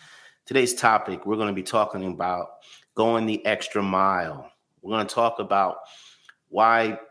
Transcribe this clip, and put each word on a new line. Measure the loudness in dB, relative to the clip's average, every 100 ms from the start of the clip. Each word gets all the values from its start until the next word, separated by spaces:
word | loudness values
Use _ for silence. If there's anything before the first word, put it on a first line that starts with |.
| -20 -20 -20 _
Today's | -2 0 2
topic, | 2 4 4 2 -6
we're | -2 -2
gonna | -2
be | -4
talking | -2 0 0 -2
about | -8 -4 -4 -4 -6 -14 -20 -20 _
going | 0 2 2
the | 0 -2 0
extra | -2 -2 -2
mile. | 0 2 2 0 -2 -8 -16 _ _ _
We're | -6
gonna | -4 -2
talk | 0 0 -2
about | -2 0 0 -2 -12 -20 -20 _ -20 _ _
why | 2 4 4 2 -4 -12